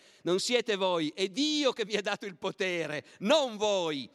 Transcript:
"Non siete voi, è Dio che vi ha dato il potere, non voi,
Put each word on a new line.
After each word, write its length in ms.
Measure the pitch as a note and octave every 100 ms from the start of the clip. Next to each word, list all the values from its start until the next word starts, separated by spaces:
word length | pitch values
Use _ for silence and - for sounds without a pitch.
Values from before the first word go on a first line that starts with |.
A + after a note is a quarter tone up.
| - -
"Non 180 | D#3+ F#3
siete 340 | - A#3+ A#3
voi, 380 | G3 F#3+ F3 D#3
è 140 | - G3
Dio 460 | F#3 D4+ D4+ C#4
che 100 | -
vi 140 | G3+ G#3
ha 20 |
dato 240 | G3+ G3+
il 140 | G#3 E3+
potere, 640 | F#3+ - F#3 F3 D#3 D3+ - -
non 400 | G3 D#4 C4+ G#3
voi, 500 | G#3 G3 E3 D3 A#2